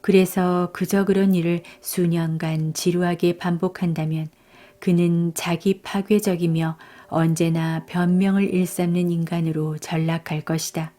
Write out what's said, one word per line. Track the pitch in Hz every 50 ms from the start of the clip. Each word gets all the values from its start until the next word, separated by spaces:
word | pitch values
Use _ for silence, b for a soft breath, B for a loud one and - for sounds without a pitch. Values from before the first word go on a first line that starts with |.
그래서 | - - 190 190 185 180 - 202 180 180 180 180 180 175 -
그저 | - 190 175 - 196 196
그런 | 185 196 190 196 196 190
일을 | 175 165 170 175 170 170 B B B B
수년간 | - - - 180 170 165 170 165 165 160 160 165 160 160 156 156 156 156
지루하게 | - - 180 175 180 180 175 175 170 - 175 175
반복한다면 | 175 - 180 175 165 185 185 185 - 190 170 165 160 156 156 156 160 160 156 B B B B B B B B B B
그는 | - - 180 170 175 170 170 170 170 170 165
자기 | - - 175 170 165 - 196 190 196 _
파괴적이며 | - - 196 196 - 214 208 208 202 180 170 175 165 160 160 160 160 160 B B B B B B B
언제나 | - 165 160 165 165 160 170 165 165 165 160 160 165 160 160
변명을 | - - 180 175 175 180 180 190 196 190 196 196 196 -
일삼는 | 180 185 175 - - 175 175 170 180 180 175
인간으로 | 175 170 165 165 175 170 165 160 160 156 156 156 156
전락할 | 151 - - 170 160 160 160 165 165 160 - 160 151
것이다. | 151 - 160 160 - - - 170 160 160 _